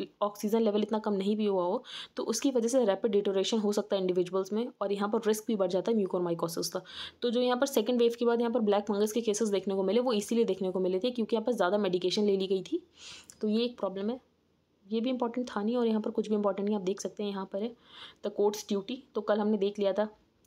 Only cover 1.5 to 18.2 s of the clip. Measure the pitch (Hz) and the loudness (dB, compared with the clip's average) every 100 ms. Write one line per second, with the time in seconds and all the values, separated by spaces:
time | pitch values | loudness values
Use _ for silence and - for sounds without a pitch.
1.5 | 190 175 247 - - - - - 226 277 | 0 0 -2 -6 -14 -12 -6 -4 -2 0
2.5 | 247 233 262 208 190 233 202 202 190 190 | 2 2 4 4 2 2 2 2 2 2
3.5 | 226 208 208 202 196 185 180 170 190 196 | 2 2 0 0 0 0 0 0 -2 -2
4.5 | 214 247 - 202 196 208 220 214 220 - | -4 -4 -4 -2 0 0 2 2 0 0
5.5 | 208 185 190 226 226 185 180 175 170 170 | 0 2 2 2 2 2 0 0 0 -2
6.5 | - 170 185 - - - - 240 240 247 | -2 -4 -6 -10 -14 -14 -6 -2 2 2
7.5 | 247 269 233 214 247 233 233 233 233 233 | 2 2 2 2 4 2 2 2 2 2
8.5 | 233 208 202 208 202 214 233 220 202 220 | 2 4 2 2 0 0 0 0 0 0
9.5 | 190 196 190 190 226 254 208 - 233 214 | 0 0 0 2 2 2 0 0 2 2
10.5 | 185 185 185 185 185 247 240 208 220 233 | 0 -2 0 0 0 0 -2 -2 0 0
11.5 | 208 180 208 190 180 185 214 208 196 190 | 0 2 2 2 0 0 2 2 2 0
12.5 | 190 175 349 - - - - - - 214 | -2 -2 -8 -8 -20 -20 -20 -20 -6 0
13.5 | 220 240 240 190 190 208 254 _ _ _ | 0 0 -2 -6 -4 -6 -6 _ _ _
14.5 | _ _ _ 196 226 254 247 233 247 247 | _ _ _ -6 -2 -2 -2 -2 -4 -6
15.5 | 208 214 247 233 214 226 226 208 208 208 | -4 -2 0 2 0 0 -2 0 0 2
16.5 | 190 202 208 180 202 190 - 202 196 190 | 0 -2 -2 -2 -4 -6 -6 -6 -6 -6
17.5 | 196 233 - - - - - | -6 -6 -8 -20 -20 -20 -10